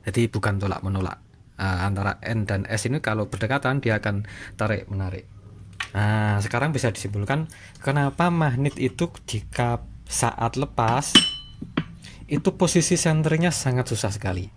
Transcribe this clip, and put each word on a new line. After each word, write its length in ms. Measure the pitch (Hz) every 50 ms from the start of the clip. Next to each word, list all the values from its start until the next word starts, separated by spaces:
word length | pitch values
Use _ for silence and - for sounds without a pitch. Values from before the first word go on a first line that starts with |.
| -
Jadi 240 | 107 98 117 117
bukan 300 | 113 - 113 - 104 101
tolak 240 | 98 101 98 87 -
menolak. 400 | - 95 98 95 92 - - - - - - - - - - -
Nah, 240 | - 95 92 95 98
antara 320 | 101 98 98 98 101 - - -
N 240 | - 117 110 104 -
dan 160 | 101 98 104
S 240 | - 110 107 - 120
ini 100 | 131 156
kalau 300 | - 117 107 110 104 -
berdekatan 500 | - 98 117 107 131 139 - 127 131 143
dia 220 | - 117 107 107
akan 240 | 107 107 101 101 107 - - - - - -
tarik 320 | - 110 107 107 101 98 -
menarik. 400 | 101 95 95 92 92 - - - - - - - - - - - - - - - -
Nah, 480 | 104 104 104 107 107 107 107 104 101
sekarang 320 | 101 110 - 120 135 156 151
bisa 160 | 123 - 117
disimpulkan 560 | 95 - - 98 104 101 104 - 135 151 160 - - - - - - -
kenapa 540 | - 139 139 147 143 139 135 - 170 175 170
magnet 480 | 170 156 147 120 123 139 143 - -
itu 320 | 131 127 - - 175 170 - - - -
jika 560 | - 107 - - - - 123 120 120 117 - - - - - -
saat 480 | - - 123 117 - - 113 117 -
lepas 560 | 127 143 - - - 117 113 117 135 143 - - - - - - - - - - - - - - - - - - - - - - - -
itu 240 | - 147 - - 190 185
posisi 400 | - 180 165 - 175 160 - 180
senternya 560 | 165 - 170 156 156 151 156 160 160 170 180 -
sangat 400 | - - 135 123 127 123 - 120
susah 160 | 107 - 104
sekali. 400 | 101 104 - 98 92 90 90 - -